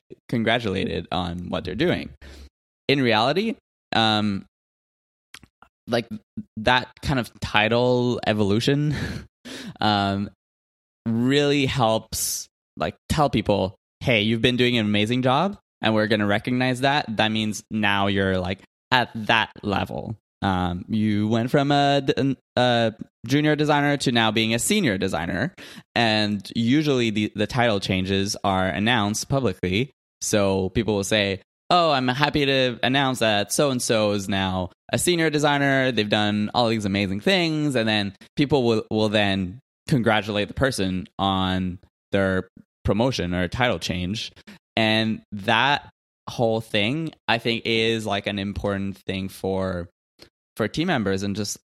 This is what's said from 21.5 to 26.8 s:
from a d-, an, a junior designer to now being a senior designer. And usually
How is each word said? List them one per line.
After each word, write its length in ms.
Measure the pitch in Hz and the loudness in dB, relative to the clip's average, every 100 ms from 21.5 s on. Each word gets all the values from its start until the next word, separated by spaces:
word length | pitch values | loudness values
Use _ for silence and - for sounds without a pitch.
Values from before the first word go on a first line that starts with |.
from 200 | 151 139 | 0 2
a 300 | 143 143 143 | 2 4 2
d-, 120 | 139 - | 0 0
an, 200 | 135 127 _ - | 0 -4 _ 0
a 380 | 123 117 113 110 - _ 117 | 2 2 0 -2 -18 _ -2
junior 300 | 143 151 151 | 2 2 2
designer 400 | 151 147 143 143 | 2 2 2 0
to 140 | 143 | 0
now 200 | 117 113 | 2 2
being 220 | 110 110 | 2 0
a 60 | 117 | 0
senior 380 | - 208 147 95 | 0 2 2 0
designer. 560 | 98 90 85 90 139 - - - - 110 | -2 -2 -4 -4 -4 -8 -20 -20 -6 0
And 540 | 113 107 104 101 - - | 2 2 0 -2 -4 -2
usually 560 | 117 147 | 2 2